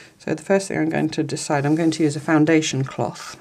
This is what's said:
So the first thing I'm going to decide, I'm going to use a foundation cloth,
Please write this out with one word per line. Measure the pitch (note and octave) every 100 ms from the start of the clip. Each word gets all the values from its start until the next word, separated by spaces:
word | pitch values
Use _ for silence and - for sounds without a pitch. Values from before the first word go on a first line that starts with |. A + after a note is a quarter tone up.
| - _
So | -
the | D#3
first | - G3 G3
thing | -
I'm | D#3
going | D#3 D#3
to | D#3
decide, | D3 C3 - D3 C#3+
I'm | D#3
going | E3
to | D#3
use | D#3 D3+
a |
foundation | C#3 D#3+ D3+ D#3+ D#3 C3+ C3
cloth, | - A#2+ - - -